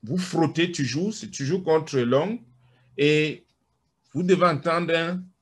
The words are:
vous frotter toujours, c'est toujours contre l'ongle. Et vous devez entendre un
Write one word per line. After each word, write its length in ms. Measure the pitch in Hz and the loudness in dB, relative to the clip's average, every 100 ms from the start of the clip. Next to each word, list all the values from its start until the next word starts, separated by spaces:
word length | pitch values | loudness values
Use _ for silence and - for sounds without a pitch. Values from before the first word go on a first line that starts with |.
vous 140 | 110 180 | -4 -4
frotter 540 | - 165 143 160 170 | -2 0 0 2 -2
toujours, 420 | 170 131 131 190 | -2 -4 -2 -4
c'est 180 | - 107 | -6 -12
toujours 320 | - 139 185 | -10 -4 -4
contre 360 | 170 160 151 135 | 2 0 2 -2
l'ongle. 400 | 120 131 175 240 - _ _ _ _ - | 2 2 0 -6 -10 _ _ _ _ 0
Et 480 | 147 151 151 120 _ _ _ _ _ _ _ | 2 4 0 -4 _ _ _ _ _ _ _
vous 100 | 143 | -4
devez 220 | 180 180 180 | 2 4 4
entendre 500 | 147 170 165 170 165 | 2 0 -2 0 0
un 260 | 165 185 - _ | 0 -4 -10 _